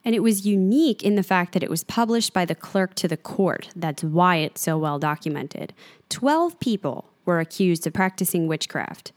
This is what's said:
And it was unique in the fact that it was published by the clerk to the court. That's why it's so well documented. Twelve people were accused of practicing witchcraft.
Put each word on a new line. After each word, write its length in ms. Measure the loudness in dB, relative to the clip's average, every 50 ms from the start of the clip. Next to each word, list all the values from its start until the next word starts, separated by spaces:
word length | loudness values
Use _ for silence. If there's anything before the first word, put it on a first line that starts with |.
| _
And 80 | 0 0
it 60 | 4
was 260 | 4 2 2 2 2
unique 560 | 2 2 4 4 4 4 4 4 2 0 0 0
in 120 | 2 2
the 60 | 2
fact 300 | 2 2 2 0 0 0
that 100 | -2 -2
it 80 | -2 -2
was 140 | -4 -6 -6
published 480 | -4 0 0 2 2 2 0 0 0
by 120 | _ -2 0
the 80 | 0 -4
clerk 400 | -8 -8 -4 0 0 0 0 -2
to 120 | -4 -2 -2
the 80 | -4 -4
court. 500 | _ -8 -2 0 0 0 0 -2 -8 -12 -10
That's 260 | -6 -6 -6 -4 -4
why 340 | -4 0 2 4 4 6 4
it's 260 | 4 0 -2 _ -4
so 160 | -2 0 0 0
well 200 | 0 -2 -2 0
documented. 760 | 0 -2 -2 -2 -4 -6 -4 -4 -8 -8 -10 -12 -12 -12 -14 _ -20 -20 -20 _ _ _
Twelve 500 | -8 -2 2 2 4 4 2 0 -2 _
people 440 | -2 -2 -2 0 -2 -6 -6 -6 -12 _ _ _ _
were 140 | 0 0 0
accused 460 | 0 -4 -2 0 2 2 2 0 -2
of 60 | -4
practicing 560 | -2 0 -2 -2 -2 -4 -4 -2 0 0 0 0
witchcraft. 640 | -2 -4 -6 -6 -6 -8 -8 -8 -12 -16 _ -20 _